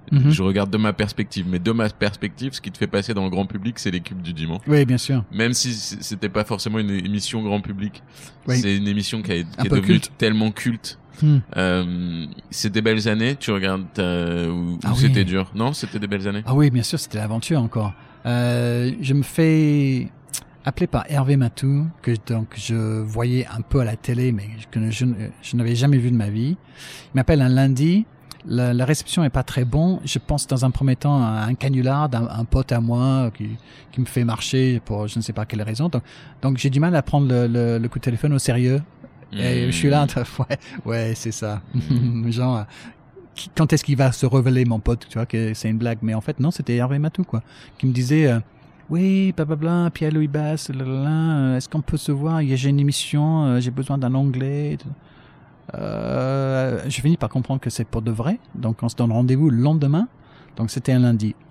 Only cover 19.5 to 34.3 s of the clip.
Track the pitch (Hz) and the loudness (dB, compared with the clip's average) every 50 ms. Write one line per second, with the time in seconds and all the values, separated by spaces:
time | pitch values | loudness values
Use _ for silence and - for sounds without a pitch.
19.5 | 160 156 156 151 147 147 139 135 131 127 123 - - - - - - - - - | 4 4 4 4 4 4 2 2 0 0 -2 -4 -10 -14 -16 -14 -14 -14 -14 -16
20.5 | - - - - - - - - - 123 - - 151 139 135 131 143 139 131 117 | -20 -8 -6 -6 -4 -2 -2 -2 -2 -2 -2 -2 -2 0 2 4 4 4 4 2
21.5 | - - - 135 139 143 151 160 165 - - - 120 107 - - 120 113 110 - | 0 -2 0 0 2 2 0 -2 -4 -4 -2 -2 -2 -2 -2 -4 -4 -4 -4 -6
22.5 | - 107 104 - 113 113 110 110 110 110 110 107 107 113 117 123 123 127 123 - | -8 -10 -6 -4 -2 -2 0 -2 -2 -2 -4 -4 -4 -2 0 0 0 0 -2 -2
23.5 | - 117 113 - - 139 127 110 110 110 - - 120 120 127 127 117 101 101 104 | -6 -8 -4 0 0 0 2 0 -2 -4 -4 -4 -2 0 0 0 0 -2 -4 -8
24.5 | 110 110 107 - - 117 110 110 113 - 123 127 120 98 110 98 - - - - | -12 -14 -12 -8 -4 -2 -2 -2 -2 0 0 0 0 -2 -6 -10 -12 -14 -10 -4
25.5 | - 120 117 117 120 117 127 143 143 131 117 123 123 117 104 101 104 110 117 139 | -2 0 0 0 0 2 4 4 4 4 4 2 2 2 2 0 -2 -2 -2 -2
26.5 | 180 - - - - - - - - - - - - 131 127 - 165 151 135 131 | -2 -4 -8 -14 -20 -20 -20 -18 -18 -20 -12 -4 -2 0 2 4 4 4 6 4
27.5 | 127 131 135 135 135 127 143 160 175 208 220 - - - - - - - - - | 6 4 4 4 4 4 4 4 4 4 2 0 -6 -18 -20 -20 -20 -16 -8 -4
28.5 | 120 120 123 123 120 120 127 123 - - - - - - - 120 - 135 123 - | -2 0 0 2 2 2 0 0 0 -2 -4 -4 -2 0 0 0 0 -2 -4 -2
29.5 | - - 127 120 117 147 160 180 185 - 156 143 - - - - 156 143 - - | -2 -2 -2 0 2 2 2 2 0 -2 -4 -6 -6 -4 -4 -4 -4 -4 -2 -2
30.5 | 139 127 127 131 123 - 139 135 127 - - 147 143 139 127 117 110 110 110 110 | -2 0 0 0 0 0 0 0 0 2 2 2 2 2 2 2 0 -2 -2 -2
31.5 | 127 - - 135 135 131 123 131 135 143 151 147 127 117 117 117 - 110 113 113 | -2 -2 -2 0 0 0 2 2 2 0 0 0 0 -2 -2 -2 -4 -4 -2 0
32.5 | - 131 131 - 131 117 117 117 117 120 127 135 135 135 131 117 107 - 107 107 | 0 0 2 0 0 0 0 0 0 2 2 2 2 2 0 -2 -2 -6 -8 -8
33.5 | 110 117 - - - - - - - - 123 - - 127 120 117 | -8 -10 -12 -18 -20 -20 -20 -8 -6 -4 -4 -2 0 0 0 0